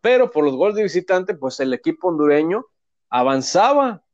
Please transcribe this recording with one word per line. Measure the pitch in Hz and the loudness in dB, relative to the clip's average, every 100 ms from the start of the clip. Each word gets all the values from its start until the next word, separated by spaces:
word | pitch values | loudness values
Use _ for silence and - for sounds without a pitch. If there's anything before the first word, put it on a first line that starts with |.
Pero | 226 254 247 | 0 2 2
por | 151 147 | 0 0
los | 131 | 2
goles | 196 208 | 0 0
de | |
visitante, | 202 175 175 185 185 175 | -2 -2 -2 -2 -2 -6
pues | 131 - | -8 -6
el | 135 | -4
equipo | 123 165 165 180 | -4 -4 -4 -4
hondureño | 156 151 147 160 208 - _ _ _ _ | 0 2 2 2 -4 -8 _ _ _ _
avanzaba | 123 127 135 131 175 233 285 262 202 _ | -2 0 -2 -2 0 2 2 0 -4 _